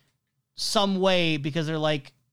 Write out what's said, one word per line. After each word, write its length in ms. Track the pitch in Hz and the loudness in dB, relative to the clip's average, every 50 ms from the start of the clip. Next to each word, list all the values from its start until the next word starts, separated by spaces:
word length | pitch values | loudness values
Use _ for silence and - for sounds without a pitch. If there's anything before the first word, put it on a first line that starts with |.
| _ _ _ _ _ _ _ _ _ _ _ | _ _ _ _ _ _ _ _ _ _ _
some 460 | - - - - 214 202 202 190 185 | -8 -6 -2 0 2 2 2 2 2
way 380 | 185 190 185 180 170 165 156 147 | 2 2 4 2 2 2 0 -2
because 280 | 139 156 139 170 151 | -4 -4 -4 -4 -4
they're, 100 | 151 160 156 | -2 -2 -2
like, 340 | 151 156 151 147 - - - _ _ _ | -2 -2 -2 -2 -6 -10 -20 _ _ _